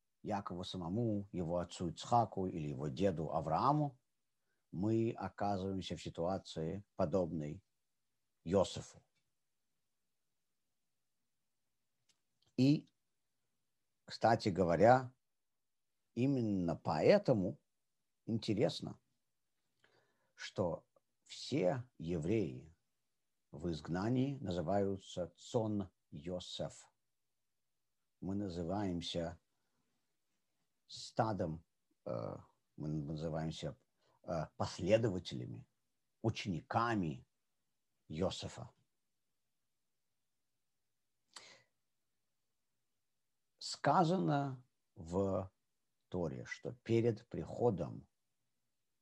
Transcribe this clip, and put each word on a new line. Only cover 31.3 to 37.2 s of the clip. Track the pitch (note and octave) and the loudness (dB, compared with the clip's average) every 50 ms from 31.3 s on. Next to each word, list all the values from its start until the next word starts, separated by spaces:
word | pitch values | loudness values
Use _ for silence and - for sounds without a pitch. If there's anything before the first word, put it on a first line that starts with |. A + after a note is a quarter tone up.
| G#2 F2+ G2 E2 D#2 D#2+ - _ _ _ _ _ _ _ _ | 0 -2 -2 -4 -4 -6 -10 _ _ _ _ _ _ _ _
э, | - A#1+ A1+ A1 G1+ G1+ - - - _ _ _ _ _ | -8 -6 -6 -6 -6 -8 -10 -14 -18 _ _ _ _ _
мы | - D2 D#2 | -8 -6 -4
называемся, | D#2 D#2 C#2+ C#2+ D#2+ D2+ D#2+ E2 D2+ D#2+ D#2+ D#2+ D#2+ - - D2+ - - _ _ _ _ _ _ _ _ - | -2 -2 -2 -4 -4 -4 -4 -4 -4 -2 -2 -4 -4 -4 -6 -8 -8 -8 _ _ _ _ _ _ _ _ -8
э, | - F2+ D#2+ D#2 - - | -4 -4 -4 -4 -6 -4
последователями, | - A2 - - - - F3 G#3 A#2 A#2 A2+ F2+ F2+ - - - B1+ B1 - - A2+ - - _ _ _ _ _ _ _ _ _ _ - | -4 -4 -2 -2 -2 4 6 6 6 6 4 0 -2 -4 -6 -8 -8 -8 -8 -10 -12 -14 -18 _ _ _ _ _ _ _ _ _ _ -2
учениками | A2+ G#2 - - G#2+ F2 D2 - - - A2+ A#2 A#2+ A#2 G#2 F2+ D#2 C2+ B1+ | -2 -2 0 -4 -4 -4 -4 -6 -2 0 2 2 2 2 0 0 0 -2 -6